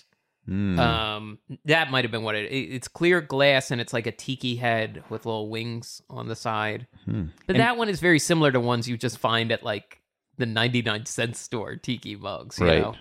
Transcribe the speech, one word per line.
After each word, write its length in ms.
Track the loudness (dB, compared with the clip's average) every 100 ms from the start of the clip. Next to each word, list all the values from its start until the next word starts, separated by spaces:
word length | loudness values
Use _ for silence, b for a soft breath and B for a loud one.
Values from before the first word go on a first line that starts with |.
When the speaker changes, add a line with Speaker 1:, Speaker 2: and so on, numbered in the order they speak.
| _ _ _ _ -6
Speaker 1:
Mm. 280 | -2 0 2
Speaker 2:
Um, 600 | 4 2 -2 -6 -10 -16 _ -10 2
that 260 | 2 4
might 100 | 0
have 60 | 0
been 140 | -2
what 100 | -2
it, 160 | -2 -2
it, 240 | -4 -4
it's 140 | -8 -10
clear 320 | 0 2 2
glass, 500 | 0 2 4 4 2
and 100 | -4
it's 120 | -2
like 160 | -4 -4
a 20 |
tiki 460 | -6 -8 -4 -4 -2
head 480 | 0 0 -2 -6 -12
with 160 | -8
little 240 | -6 -6 -4
wings 540 | -6 -6 -8 -12 -18 _
on 160 | -12 -10
the 80 |
side. 540 | -6 -2 0 -2 -4 -10 _
Speaker 1:
Hmm. 220 | -6 -4 -4 -8 0
Speaker 2:
But 80 |
Speaker 3:
And 60 | 4
Speaker 2:
that 160 | 4 2
one 120 | -2
is 120 | 2
very 180 | 6 4
similar 320 | 6 4 6
to 80 | 4
ones 300 | 2 0 -2
you 80 | -2
just 220 | -4 0
find 340 | 0 2 2
at, 100 | -2
like, 380 | -2 -6 _ -20 _ _ _ -4
the 80 | -2
ninety-nine 600 | 2 2 2 0 -4 -4
cent 300 | -4 -4 -4
store 400 | -8 -6 -6 -8
tiki 400 | -6 -6 -8 -10
mugs, 420 | -8 -10 -10 2
you 80 | 4
Speaker 1:
Right. 160 | 4
Speaker 2:
know? 140 | 2 -4